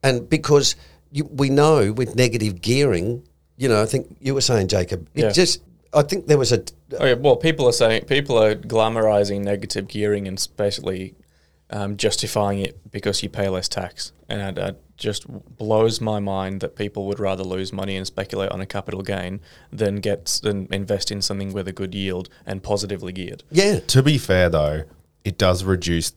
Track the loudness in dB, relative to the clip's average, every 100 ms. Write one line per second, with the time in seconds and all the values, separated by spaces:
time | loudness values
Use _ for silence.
0 | 2 0 0 -2 4 4 4 -4 -12 _
1 | _ -8 -6 0 2 6 6 6 4 0
2 | -2 2 2 2 -2 -2 0 2 4 2
3 | -2 -6 -10 _ _ -4 2 2 2 -2
4 | -4 -8 -4 0 2 2 2 0 0 -6
5 | -6 -2 2 2 2 0 -8 _ _ 0
6 | 2 -2 4 4 4 2 0 _ _ 0
7 | 2 4 4 4 2 2 2 4 4 2
8 | 2 0 2 4 4 2 -2 2 2 2
9 | 2 4 2 -2 -2 -4 -4 -6 -6 -4
10 | -2 -2 -4 -6 -8 -2 -2 -2 -6 -6
11 | -8 -14 _ _ _ _ _ -8 -6 -2
12 | -2 -2 -4 0 0 0 -4 -8 -14 -6
13 | -4 -4 -6 -4 -4 -2 -4 -6 -8 -10
14 | -14 _ _ -8 -6 -6 -8 -10 _ _
15 | -6 -6 -10 -18 -18 -10 0 4 4 2
16 | -4 -4 -4 -4 -4 -6 -8 -6 -8 -6
17 | -6 -4 -2 -2 -4 -6 -6 -6 -6 -6
18 | -8 -8 -8 -4 -4 -4 -8 -8 -8 -10
19 | -6 -6 -6 -10 -14 -20 _ -4 -2 -2
20 | -2 -4 -4 -4 -2 -4 -4 -6 -2 -4
21 | -4 -4 -4 -4 -6 -6 -8 -8 -8 -4
22 | -4 -6 -8 _ -10 -10 -2 -2 -2 -6
23 | -8 -10 -10 -12 0 2 4 2 4 4
24 | 6 2 4 4 6 4 2 -2 -8 -16
25 | _ _ -10 0 2 2 2 0 2 0
26 | -2